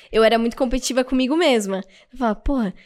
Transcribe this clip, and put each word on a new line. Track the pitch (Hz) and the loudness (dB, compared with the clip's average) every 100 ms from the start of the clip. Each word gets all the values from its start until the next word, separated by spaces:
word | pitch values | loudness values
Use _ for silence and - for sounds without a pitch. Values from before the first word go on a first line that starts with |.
| - | -6
eu | 220 | 2
era | 220 226 | 4 4
muito | 233 - | 2 -2
competitiva | 254 - - 254 | -2 -2 -2 -2
comigo | 254 254 254 311 | -2 0 0 2
mesma. | 330 233 196 190 - - _ | 2 2 0 -6 -10 -18 _
Eu | 254 | -4
falava, | 233 208 | -4 -2
"Porra, | - 269 202 - | -2 -2 -2 -6